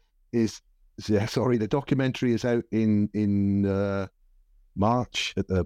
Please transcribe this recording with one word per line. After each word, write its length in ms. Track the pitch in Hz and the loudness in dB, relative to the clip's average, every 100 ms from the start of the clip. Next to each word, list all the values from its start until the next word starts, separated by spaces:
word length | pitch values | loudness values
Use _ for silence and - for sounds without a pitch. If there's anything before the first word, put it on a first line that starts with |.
| _ _ _ | _ _ _
is, 300 | 120 110 - _ _ _ - 104 | 0 0 -2 _ _ _ -12 -2
yeah, 180 | 107 110 | 0 0
<laughs> 20 | |
sorry, 300 | - 117 117 | 0 0 0
the 100 | 104 | 0
documentary 640 | 147 - 135 131 120 127 | -2 0 0 0 0 0
is 140 | 113 123 | 0 0
out 180 | 120 - | -2 -2
in, 380 | 110 110 104 104 | 0 2 2 0
in, 520 | 104 104 101 98 98 98 | 0 0 0 2 2 2
uh, 420 | 98 101 98 95 _ _ _ _ _ _ - | 0 0 -2 -6 _ _ _ _ _ _ -2
March 580 | 104 123 117 - - - | 0 0 -2 -6 -6 -4
at 120 | 95 | -2
the 180 | 95 | 0